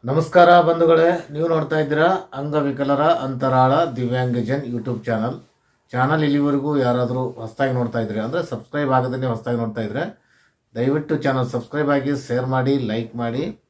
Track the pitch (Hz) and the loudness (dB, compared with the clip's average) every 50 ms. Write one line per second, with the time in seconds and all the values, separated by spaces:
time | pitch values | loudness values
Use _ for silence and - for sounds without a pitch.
0 | - 117 139 160 160 - - 180 175 175 175 175 165 165 165 165 170 160 165 160 | -4 0 0 0 0 4 6 8 8 10 10 8 8 6 2 4 4 4 6 6
1 | 165 170 175 170 - - 147 147 165 170 165 160 151 131 156 156 151 143 147 151 | 4 4 2 0 -6 -8 -6 -4 -2 0 0 0 0 0 -2 -2 0 0 2 2
2 | 160 175 190 185 - - - 135 143 151 147 151 143 143 135 127 139 135 143 139 | 4 2 2 0 -4 -10 -10 -8 -8 -2 -2 0 0 0 -2 -2 0 0 0 2
3 | 151 160 - 135 131 131 135 127 135 131 131 131 127 131 139 156 170 - 120 123 | 2 2 2 2 0 -6 -4 -2 -2 0 4 4 4 4 4 2 0 0 -2 -4
4 | 131 120 123 127 127 123 120 123 113 110 135 143 143 120 120 120 107 127 120 107 | -4 -2 -2 -2 -2 -2 -2 -2 -2 -2 -2 -4 -4 -6 -8 -8 -6 -6 -8 -6
5 | - 120 113 107 110 123 - - - _ _ _ _ _ _ _ _ _ - 123 | -4 -4 -2 -2 -2 -4 -6 -8 -14 _ _ _ _ _ _ _ _ _ -2 0
6 | 131 139 156 156 151 143 143 143 143 147 143 139 135 147 151 143 127 123 123 123 | 0 2 2 2 2 2 2 2 2 2 0 0 0 0 0 0 2 2 2 0
7 | 123 117 131 131 127 127 - - 110 110 - - 139 131 127 123 120 113 107 117 | 0 -2 -2 -4 -4 -6 -6 -10 -12 -12 -4 -2 -2 0 0 -2 -2 -2 -2 -4
8 | 110 101 104 110 107 117 143 180 165 - 127 110 - _ - 147 147 135 131 131 | -4 -2 -4 -4 -4 -2 -4 -4 -4 -4 -8 -10 -10 _ -6 -4 -2 2 2 0
9 | 123 127 127 127 131 127 117 113 - 123 120 117 117 110 107 117 110 104 104 135 | 0 0 -4 -4 -4 -4 -4 -4 -4 -4 -4 -2 -2 -4 -4 -6 -6 -6 -4 -6
10 | 170 220 - _ _ _ _ _ _ _ _ _ _ _ _ 113 123 135 143 156 | -6 -6 -8 _ _ _ _ _ _ _ _ _ _ _ _ -2 0 0 0 -2
11 | 147 - 160 135 127 139 131 131 123 - - 120 113 - - 147 151 143 143 139 | -2 -2 -4 -2 -2 -2 0 0 -2 -2 -4 -8 -8 -6 -4 -4 0 0 0 0
12 | 131 143 143 131 123 - 120 123 127 131 131 131 123 135 139 139 127 107 107 113 | 0 -2 -4 -4 -4 -4 -4 -4 -2 -2 -2 0 0 0 0 0 0 -2 -4 -4
13 | 113 113 - 120 120 117 117 131 156 208 214 _ _ _ | -6 -8 -8 -6 -6 -4 -4 -4 -6 -6 -10 _ _ _